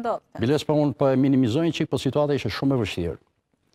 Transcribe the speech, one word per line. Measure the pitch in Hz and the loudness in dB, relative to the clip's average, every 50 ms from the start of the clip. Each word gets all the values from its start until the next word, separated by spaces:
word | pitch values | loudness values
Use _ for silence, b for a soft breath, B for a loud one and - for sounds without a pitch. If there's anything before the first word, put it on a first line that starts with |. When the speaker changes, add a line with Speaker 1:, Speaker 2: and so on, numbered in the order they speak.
| 233 | -6
Speaker 1:
ndodhte. | 233 196 - _ _ - - | -6 -6 -6 _ _ -8 -4
Speaker 2:
Biles, | 113 120 151 143 - | 0 0 0 0 0
po | - 147 | 0 0
unë | 151 147 147 120 | 2 2 0 0
po | - 147 135 | 0 2 2
e | 131 | 4
minimizoj | 131 143 139 139 131 131 110 117 160 165 | 4 4 4 4 4 2 2 2 0 0
një | 165 - | 0 0
çik, | - 160 - | -2 -2 -2
po | 143 | -2
situata | 127 - 135 - 147 147 143 143 | -2 -2 -2 0 0 0 0 0
ishte | 127 - 107 - | -2 -2 -4 -4
shumë | - - 139 139 | -2 -2 0 0
e | 123 107 | 0 -2
vështirë. | 90 - 92 85 80 60 - _ _ _ _ _ _ _ _ _ _ | -2 -4 -4 -4 -6 -6 -10 _ _ _ _ _ _ _ _ _ _